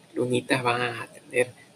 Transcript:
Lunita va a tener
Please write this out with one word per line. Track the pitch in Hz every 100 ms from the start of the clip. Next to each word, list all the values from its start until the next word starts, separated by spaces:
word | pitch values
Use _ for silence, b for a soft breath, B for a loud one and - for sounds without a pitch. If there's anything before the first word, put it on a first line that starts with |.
| -
Lunita | - 123 123 - 135
va | 120 120 123 117
a | -
tener | - - 127 123 - b